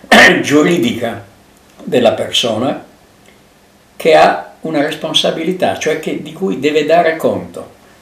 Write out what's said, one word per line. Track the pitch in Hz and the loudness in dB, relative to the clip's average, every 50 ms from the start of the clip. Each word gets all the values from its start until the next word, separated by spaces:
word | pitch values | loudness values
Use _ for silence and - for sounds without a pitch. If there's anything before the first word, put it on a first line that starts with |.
| - - | -2 2
<clears throat> | - 226 - 185 175 143 - | 4 6 6 6 4 2 0
giuridica | 120 139 151 151 175 175 - - 120 - - 113 113 107 101 - - _ _ _ _ _ _ _ _ _ - - | 2 2 4 4 4 2 2 0 0 -2 -2 -6 -6 -8 -8 -14 -20 _ _ _ _ _ _ _ _ _ -16 -8
della | - - 127 120 110 - | -2 0 2 2 2 2
persona | - - - - - - 120 110 110 123 143 151 - - - _ _ _ _ _ _ _ _ _ _ _ _ _ _ _ _ _ _ _ _ _ | 0 -4 -4 -2 -2 -2 -2 -2 -2 -2 -4 -4 -6 -10 -18 _ _ _ _ _ _ _ _ _ _ _ _ _ _ _ _ _ _ _ _ _
che | - - 170 151 | -4 0 4 4
ha | 156 165 190 - - - - - _ | 6 6 4 2 0 -6 -12 -16 _
una | - 160 160 147 | -10 -6 -4 -2
responsabilità, | 143 156 156 - - 156 151 - - 170 - 160 165 180 180 - - 104 95 - | -2 -2 -4 -6 -8 -4 -2 -2 -2 -2 -2 -2 -2 -4 -4 -2 -2 -2 -2 -2
cioè | - 160 156 156 | -2 -4 -4 -4
che, | - 185 151 - - | -4 -6 -8 -8 -10
di | - - | -12 -10
cui | - 190 196 - 127 | -6 -4 -4 -4 -2
deve | 131 151 151 156 147 | -2 0 0 0 0
dare | 147 160 175 175 160 160 | 2 2 2 2 2 0
conto, | - - 123 104 92 90 87 - - - - - _ _ - - _ | -2 -2 -2 -2 -2 -8 -12 -14 -16 -16 -16 -18 _ _ -20 -20 _